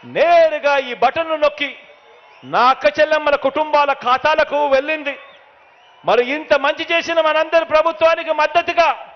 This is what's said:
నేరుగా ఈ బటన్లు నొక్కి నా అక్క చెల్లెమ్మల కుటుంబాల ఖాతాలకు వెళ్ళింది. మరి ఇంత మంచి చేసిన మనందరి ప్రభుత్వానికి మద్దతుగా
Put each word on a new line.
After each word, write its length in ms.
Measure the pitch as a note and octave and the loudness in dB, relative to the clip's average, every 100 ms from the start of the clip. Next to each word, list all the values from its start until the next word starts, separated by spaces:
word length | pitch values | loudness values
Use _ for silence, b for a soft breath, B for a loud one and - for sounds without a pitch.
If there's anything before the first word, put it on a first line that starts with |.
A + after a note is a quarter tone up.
నేరుగా 720 | B2 D3 D#4+ E4+ D#4+ D4+ C#4+ C#4 | -8 -2 4 4 4 2 0 -2
ఈ 160 | C4 | -4
బటన్లు 420 | A#3 A#3+ D#4+ D#4+ | -2 -2 0 -4
నొక్కి 440 | D#4 D4 D4 C#4+ A#3+ - - _ - _ - | -2 -2 -2 -10 -10 -20 -20 _ -20 _ -20
నా 260 | C3 E3 B3 | -4 2 2
అక్క 300 | C4 D4+ D4 | 2 0 2
చెల్లెమ్మల 360 | D4+ D#4 D4 | 0 2 0
కుటుంబాల 580 | C#4+ C4+ D4 D#4 D4 C#4+ | 0 -2 -2 0 0 0
ఖాతాలకు 720 | C4+ A#3 B3+ D4 D#4 D4+ C#4+ D4 | -2 0 0 2 0 0 0 0
వెళ్ళింది. 520 | C4+ D4 D#4 C#4+ C4+ - - _ _ _ _ _ _ | 0 0 -6 -6 -10 -18 -20 _ _ _ _ _ _
మరి 260 | D#3+ A3 B3 | 0 0 0
ఇంత 220 | D4 D#4 | -4 0
మంచి 340 | D4 C#4 D4+ E4 | 0 0 -4 -4
చేసిన 300 | E4 D#4+ E4 | -4 0 0
మనందరి 440 | D#4 D#4 D#4+ E4 | 0 0 0 0
ప్రభుత్వానికి 680 | D#4+ D#4 E4 D#4+ D#4+ E4 D4+ | 2 0 0 2 0 0 -2
మద్దతుగా 760 | D4+ D4+ E4 E4+ E4+ D#4+ A#3 - | -2 0 0 0 0 0 -2 -10